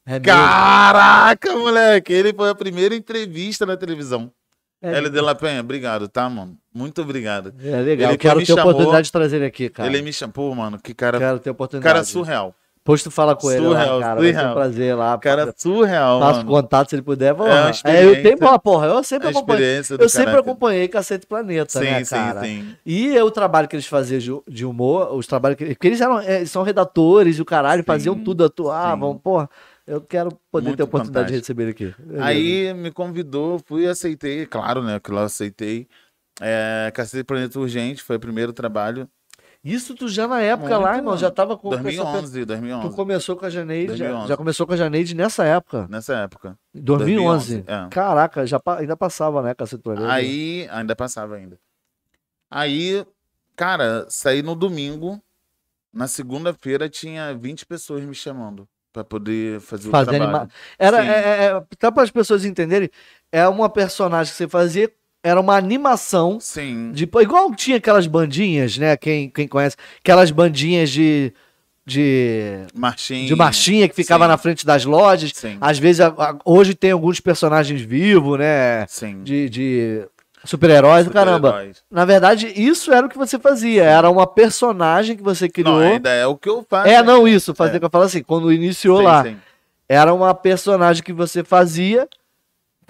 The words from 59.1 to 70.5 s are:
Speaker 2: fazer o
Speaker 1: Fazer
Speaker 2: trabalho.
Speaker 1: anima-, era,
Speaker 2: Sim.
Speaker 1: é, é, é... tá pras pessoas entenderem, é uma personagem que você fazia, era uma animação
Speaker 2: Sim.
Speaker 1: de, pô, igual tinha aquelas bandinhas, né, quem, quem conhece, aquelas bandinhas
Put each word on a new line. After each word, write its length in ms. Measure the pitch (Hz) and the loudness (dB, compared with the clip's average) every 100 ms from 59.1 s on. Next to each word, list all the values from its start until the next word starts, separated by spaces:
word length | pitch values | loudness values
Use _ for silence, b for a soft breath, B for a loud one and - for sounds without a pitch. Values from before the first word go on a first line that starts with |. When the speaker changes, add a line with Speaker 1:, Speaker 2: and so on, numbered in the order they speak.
| 110 104 110 110 107 | -12 -8 -6 -6 -10
Speaker 2:
fazer 300 | - 104 107 | -12 -14 -2
o 20 | |
Speaker 1:
Fazer 200 | 143 123 143 | 0 0 -2
Speaker 2:
trabalho. 180 | 104 143 | -2 -4
Speaker 1:
anima-, 140 | 120 B B B | -8 B B B
era, 240 | 190 233 | 2 2
Speaker 2:
Sim. 60 | 214 | 2
Speaker 1:
é, 20 | |
é, 320 | 214 202 208 202 190 | 0 0 0 0 -2
é... 60 | 170 - | -8 -4
tá 140 | 226 | -2
pras 180 | 240 240 | 2 0
pessoas 340 | 240 208 208 196 | 0 0 0 -2
entenderem, 440 | 185 160 196 180 b b b _ | -4 -2 -2 -2 b b b _
é 160 | 165 180 | 2 2
uma 220 | 196 214 | 2 -2
personagem 640 | 208 190 - 185 165 151 | 0 -4 -2 -2 -2 -4
que 60 | - | -6
você 100 | 170 | -4
fazia, 440 | 175 175 170 220 _ _ _ | 0 0 0 -2 _ _ _
era 180 | 170 180 | 0 2
uma 160 | 190 196 | 4 2
animação 800 | 190 254 277 233 - 185 170 220 | 2 -2 0 -2 0 0 0 -2
Speaker 2:
Sim. 520 | - 156 139 117 117 | -10 -12 -10 -8 -8
Speaker 1:
de, 120 | 139 170 | -6 -2
pô, 160 | 233 | 2
igual 320 | 214 339 381 | 4 4 2
tinha 240 | 220 - 247 | -2 -2 0
aquelas 300 | - 208 165 | 4 2 4
bandinhas, 680 | 160 156 135 202 151 127 104 | 0 0 -2 -2 0 -2 -2
né, 180 | 156 147 | 0 0
quem, 320 | 156 151 139 | -2 -4 -4
quem 180 | 151 147 | -6 -4
conhece, 280 | 139 139 - B B | 0 -2 -4 B B
aquelas 320 | - 180 175 | 4 6 6
bandinhas 580 | 151 170 | 4 0